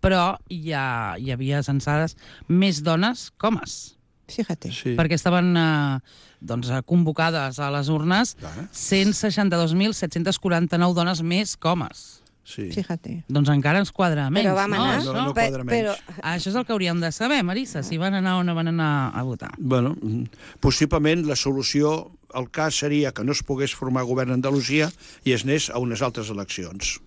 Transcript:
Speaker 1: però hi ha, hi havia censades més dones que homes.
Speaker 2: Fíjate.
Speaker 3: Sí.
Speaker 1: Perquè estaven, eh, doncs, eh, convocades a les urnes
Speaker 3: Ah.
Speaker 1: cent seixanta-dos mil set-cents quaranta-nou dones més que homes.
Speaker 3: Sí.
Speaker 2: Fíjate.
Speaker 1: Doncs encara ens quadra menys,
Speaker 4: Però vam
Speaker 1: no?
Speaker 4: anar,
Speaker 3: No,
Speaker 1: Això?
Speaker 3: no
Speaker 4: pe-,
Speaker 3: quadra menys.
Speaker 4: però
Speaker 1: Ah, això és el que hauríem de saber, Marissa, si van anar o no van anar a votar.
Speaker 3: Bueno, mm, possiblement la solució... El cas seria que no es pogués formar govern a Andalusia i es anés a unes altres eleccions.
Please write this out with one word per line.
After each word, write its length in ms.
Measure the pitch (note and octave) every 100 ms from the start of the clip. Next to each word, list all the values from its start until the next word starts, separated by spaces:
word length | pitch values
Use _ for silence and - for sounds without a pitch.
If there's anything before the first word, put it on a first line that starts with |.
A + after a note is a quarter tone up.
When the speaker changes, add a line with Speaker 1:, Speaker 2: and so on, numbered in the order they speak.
Speaker 1:
però 380 | F#3 F#3 F3 G3 -
hi 240 | F3+ D#3
ha, 440 | D3 C3+ A#2+ G#2+ F2+
hi 120 | C3
havia 320 | B2 C3+ C#3+
censades 540 | C#3+ C#3 D3 D3+ D#3+ - - - -
més 340 | F3 G3 D3
dones 480 | D3+ E3 G#3 B3 - _
que 80 | G#3+
homes. 500 | A3 - - - _ _ _ -
Speaker 2:
Fíjate. 440 | - A3+ E3 -
Speaker 3:
Sí. 220 | - C#3 B2
Speaker 1:
Perquè 180 | E3 E3
estaven, 340 | F3+ F3 F3+ F3
eh, 420 | D#3+ D#3 C#3+ C3 - - - _
doncs, 300 | - A#2 A#2+
eh, 100 | C3 -
convocades 720 | F3 D#3+ D3+ E3 E3 C3+ C3
a 120 | C#3+
les 180 | C#3+ C#3+
urnes 460 | D#3 D#3+ F#3+ B3 -
Speaker 3:
Ah. 260 | E2+ E2+ F#3
Speaker 1:
cent 400 | - - G3 G3
seixanta-dos 600 | G3 G#3+ G3 G3+ E3+ E3
mil 180 | E3+ G#3
set-cents 460 | - E3+ E3+ E3+ F#3
quaranta-nou 540 | G3 E3+ E3+ E3+ F3
dones 260 | F3 E3+ F3
més 340 | E3 F3+ G#3 -
que 100 | E3
homes. 540 | F3 B2+ - - - _ _
Speaker 3:
Sí. 280 | - - G2+
Speaker 2:
Fíjate. 520 | G3 F#3 E3+ - E3+ -
Speaker 1:
Doncs 220 | C#3 C#3+
encara 280 | C#3+ C#3+ F3
ens 140 | G3+
quadra 380 | - F3+ D3+ C3+
menys, 160 | F3+ G#3+
Speaker 4:
Però 60 | F#3+
vam 140 | G3+
Speaker 1:
no? 60 | G3+
Speaker 4:
anar, 220 | - B3+
Speaker 3:
No, 80 | C4+
Speaker 1:
Això? 120 | C4 C4
Speaker 3:
no 80 |
Speaker 4:
pe-, 80 | C#3 A#3
Speaker 3:
quadra 120 | C3
menys. 120 | B2 A#3
Speaker 4:
però 180 | G#3+ G3 - E3+
Speaker 1:
Ah, 140 | - F3
això 120 | F#3
és 60 | A3
el 80 |
que 80 | B3+
hauríem 260 | A3 F3+ E3+
de 120 | E3
saber, 320 | - A#3 C#4+
Marissa, 380 | F3 G3 C4 D#3+
si 160 | - D#3+
van 160 | F#3
anar 220 | G3 F#3 F#3
o 40 |
no 100 | F3+
van 140 | E3 E3
anar 440 | E3 D#3 D3 C3
a 80 | -
votar. 280 | C3 A#2+ - -
Speaker 3:
Bueno, 360 | C3+ B2+ G#2 F#2+
mm, 240 | A2 A2+ B2 - - -
possiblement 680 | C#3 - D3+ D#3+ D3+ E3+ D3+
la 100 | C#3
solució... 760 | C#3 C3+ C3 C#3+ D3+ D#3 - - _
El 160 | B2+ B2
cas 240 | - D#3 -
seria 340 | D3 D3 C#3
que 120 | -
no 80 | A#2
es 100 | C#3+
pogués 320 | - C3+ C#3
formar 300 | - C3 B2+
govern 260 | A#2+ C3 B2+
a 40 |
Andalusia 560 | B2+ C3+ C#3+ B2 D3 D3+ - - -
i 80 | C3+
es 120 | B2
anés 240 | B2 D3+ -
a 80 | A#2+
unes 240 | B2 A2+
altres 280 | C3 A#2 G#2+
eleccions. 680 | G#2 G2 - F2 F#2+ - -